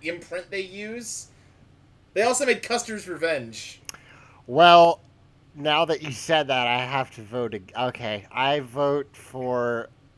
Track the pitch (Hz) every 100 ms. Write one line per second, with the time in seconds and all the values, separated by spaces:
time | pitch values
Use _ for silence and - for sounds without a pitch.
0 | 156 170 - 175 175 196 190 196 214 233
1 | 226 - - - - - - - _ _
2 | _ 185 226 247 269 233 - 240 226 214
3 | 185 160 165 151 113 110 - - - -
4 | - - - - - 127 175 175 170 165
5 | - - - _ _ 147 147 151 160 147
6 | 151 120 - 160 139 131 120 123 123 135
7 | 131 - 107 123 120 107 92 110 127 120
8 | 117 104 95 123 135 147 127 123 143 143
9 | 139 - - 131 127 123 120 117 113 -
10 | -